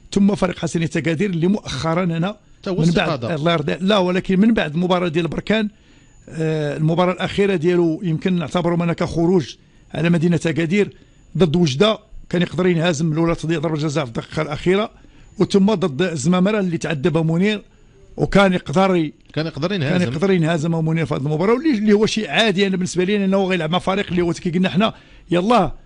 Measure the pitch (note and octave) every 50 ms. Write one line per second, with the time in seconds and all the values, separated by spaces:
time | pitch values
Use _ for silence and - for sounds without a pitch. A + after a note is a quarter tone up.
0 | - - - G3 G3 G3 G3+ - F#3+ F3 - - E3+ D#3+ - E3+ E3 - - E3+
1 | C#3+ D#3+ E3 C#3+ G3+ G3+ F3 D#3+ E3 F#3 G#3 G#3 - - - C3 D3 D#3+ E3 F3
2 | F#3+ E3+ E3 E3 E3 G3+ G#3+ - _ - - - - G3+ F3+ E3 D#3 F3 E3 -
3 | E3+ E3+ D#3 B2 A#2 A2 E3 C#3 D3+ E3+ E3+ D#3 D3 F3 F3 - F#3 F#3+ G#3+ G3
4 | F3+ F3+ F3+ F#3 - - F#3+ F3+ G#3+ A#3 A3+ G#3 E3 D#3 C#3+ E3+ F3+ F3 F#3 F3
5 | F3+ F3 C#3+ F3 E3+ D#3 - - - - G#3 A3 G#3+ G#3 - _ _ - - _
6 | - - - - - - - D#3+ D#3+ D#3 D#3+ D#3 D3 D3 C#3 C#3+ D#3 D#3 E3+ E3+
7 | F3+ F3+ F3+ - F#3+ - - F#3+ G3+ G3 G3 E3 D3 F3+ F3+ F3 F3 E3 D#3 -
8 | G3+ E3 D#3+ D3+ - F#3+ F#3 F3 D3+ B2 - F3+ E3 F3 F3 E3+ F3 E3+ D#3+ -
9 | F3 - - E3 E3+ E3+ F#3+ F3 A#2+ - - - - - _ - - - - C3+
10 | D#3+ E3+ F3 D#3+ D#3 F3+ E3+ D3+ - E3 D3 D3+ E3+ D3+ G3 G#3 F#3+ - - -
11 | - _ _ _ - - - D#3 F#3 D#3 C3+ F3+ F3 C#3+ B2+ C#3+ G3+ A3 G#3+ -
12 | - _ - - - - - F3+ F3 - C#3+ D#3 F#3 F#3 F3 D#3+ D#3+ F3+ D#3+ C3
13 | E3+ D#3+ D3 D#3+ E3 E3 E3 - - D#3 E3+ D3+ D#3 E3 D#3 C#3+ D3+ D#3+ C3 D#3+
14 | C#3 A#2 A2+ - - - - D#3 D3+ C#3+ D3+ - - F3 F#3+ G3+ A3 - - -
15 | - - - - - - - - F3+ - - G3 F#3+ G#3+ A3 E3 F3+ F3 C3 C#3
16 | F#3 F3 E3 C#3+ A#2+ E3+ F3+ F3+ F#3 G#3 A3 G#3 F#3+ F3+ D#3+ D#3+ - D3+ E3+ C#3
17 | C#3 F3 D3 E3 D#3+ D#3+ E3 E3+ F#3+ G#3+ G#3+ G3+ - - _ _ - - - -
18 | - - - - D3 - - G3 G3+ F#3+ F3+ F3+ - - C#3 F3+ F#3+ G3 F#3 F3
19 | D#3 C#3+ - _ _ - - D3 D#3 E3 - C#3 D3+ F#3 G#3 F#3 C#3 C#3+ F3+ F3+
20 | F3+ - C#3 D#3 F#3 F#3+ F#3+ F3 D#3 D#3+ F3 D3+ D3+ E3+ E3 E3 D#3+ D#3 D#3+ E3
21 | D3+ A2+ D#3 D#3 C3+ D3+ D#3 D3+ F#3 A3 A#3 C4 E4 D#4+ B3+ G3+ G#3+ G#3+ G3+ G#3
22 | A3 F#3 - G#3+ G#3 D3 C#3+ F#3+ A3+ A3 E3+ F#3+ G3 G3 F#3+ F3+ F#3 - - E3+
23 | F#3 F#3+ G#3 G#3 G3 F#3+ F#3+ G3 F#3+ F#3 F#3 F3 D#3 D#3 F3+ F3+ - F#3 F#3+ G3+
24 | G3+ - F#3+ F3 F3 E3+ D#3+ - - F3+ D#3 E3+ F#3 F#3 A#2+ F3+ A3+ G3+ - -
25 | - - - - - - E3 F3 F3+ A3+ B3 G#3+ F3 - - - -